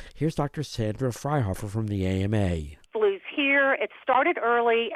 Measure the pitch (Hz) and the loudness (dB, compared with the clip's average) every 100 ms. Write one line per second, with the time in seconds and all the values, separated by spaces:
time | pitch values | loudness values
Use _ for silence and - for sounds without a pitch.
0 | - - 160 - 147 156 139 - 107 110 | -14 -4 -2 -2 -4 -6 -8 -4 -4 -2
1 | 127 107 143 147 101 92 107 110 107 101 | -4 -4 -2 -2 -2 -4 -4 -4 -2 -2
2 | 92 95 98 107 95 82 73 - _ - | 0 0 2 2 2 -2 -6 -14 _ 0
3 | 208 196 - 302 277 277 269 262 - - | 0 0 -6 -2 2 4 4 2 -2 -4
4 | - 254 320 330 233 240 233 226 233 | 2 4 2 2 2 2 4 2 0